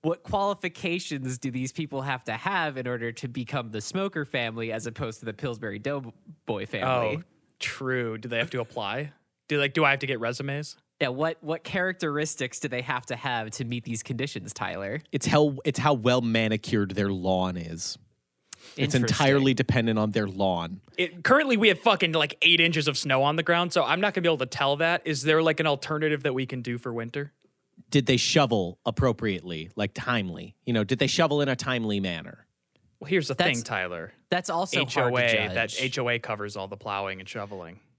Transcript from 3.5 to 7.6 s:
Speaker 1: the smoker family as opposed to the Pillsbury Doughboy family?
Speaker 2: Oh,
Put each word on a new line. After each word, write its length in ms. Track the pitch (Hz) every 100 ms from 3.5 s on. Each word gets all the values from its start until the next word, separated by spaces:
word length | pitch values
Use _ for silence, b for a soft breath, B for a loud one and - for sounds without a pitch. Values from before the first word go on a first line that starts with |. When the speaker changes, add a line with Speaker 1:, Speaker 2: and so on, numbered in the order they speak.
| 143 117
Speaker 1:
the 100 | 107
smoker 440 | - 185 196 160
family 480 | 139 135 117 113 113
as 120 | 113 113
opposed 340 | 113 123 110
to 60 | 117
the 60 |
Pillsbury 460 | 107 139 113 113 101
Doughboy 880 | 127 143 120 - - - - 107 98
family? 520 | 107 131 127 110 151
Speaker 2:
Oh, 40 | - _ _ _